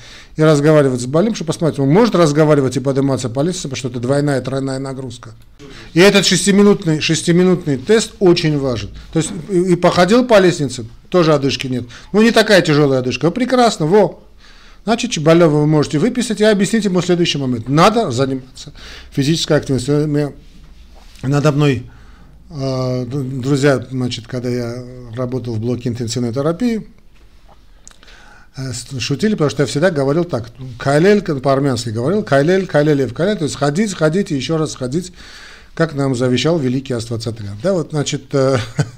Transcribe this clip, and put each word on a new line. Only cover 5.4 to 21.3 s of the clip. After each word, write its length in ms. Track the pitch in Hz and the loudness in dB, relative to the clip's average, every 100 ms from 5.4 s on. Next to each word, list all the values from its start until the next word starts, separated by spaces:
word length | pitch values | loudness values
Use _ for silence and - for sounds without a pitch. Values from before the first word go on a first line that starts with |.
| - - - - - | -20 -20 -20 -20 -4
И 60 | 165 | 4
этот 260 | 196 196 - | 6 6 2
шестиминутный, 720 | 175 196 196 202 202 160 151 | 0 4 6 6 4 2 -2
шестиминутный 800 | - 156 - 170 185 180 151 131 | 0 -2 2 4 4 2 0 -4
тест 340 | 127 220 - - | 2 0 0 0
очень 400 | 190 170 156 147 | 2 4 2 -2
важен. 300 | 135 117 104 - - | -2 -4 -8 -14 -6
То 60 | 160 | -4
есть 120 | 156 175 151 | -4 -8 -4
и, 220 | 180 185 | -2 2
и 40 | 175 | 2
походил 520 | 175 170 180 240 254 | 2 2 4 4 4
по 100 | 214 | 4
лестнице, 480 | 180 151 139 - 113 - - | 4 2 -4 -6 -12 -16 -2
тоже 240 | 180 160 | 2 4
одышки 320 | 147 135 120 131 | 2 0 -2 -4
нет. 200 | 123 117 - - | -6 -8 -16 -2
Ну, 100 | 196 | 2
не 80 | 226 | 4
такая 320 | 220 214 196 | 4 4 4
тяжёлая 380 | 156 147 147 131 | 4 2 4 2
одышка. 320 | 127 123 151 | -2 -2 -2
Прекрасно, 560 | 202 254 254 233 - 151 | -2 0 2 2 0 2
во. 340 | 208 175 - - - - - - - - | 4 2 -2 -20 -20 -20 -20 -20 -12 -4
Значит, 320 | 233 240 - | -2 -2 0
больного 440 | 151 165 170 151 | 4 6 6 4
вы 60 | 151 | 4
можете 300 | 151 139 151 | 2 2 0
выписать 440 | 214 254 - 196 | 0 0 -4 0
и 20 | |
объяснить 420 | 214 202 185 226 202 | 2 2 2 0 0
ему 160 | 180 | 0
следующий 380 | 170 175 170 147 | 0 0 0 -2
момент. 280 | 135 120 107 | -2 -4 0
Надо 440 | 147 190 226 190 | 4 4 2 -2
заниматься 600 | 120 135 131 127 - 147 - - - - | -2 -2 -4 -10 -20 -20 -20 -20 -20 -8
физической 480 | - 135 160 - 147 | -2 0 0 0 0
активностью. 460 | 110 127 120 147 | 0 -2 0 0
У 40 | 151 | 0
меня 240 | 147 147 - - - - - - - - - | -2 -4 -8 -20 -20 -20 -20 -20 -20 -20 -10
надо 280 | 131 | -2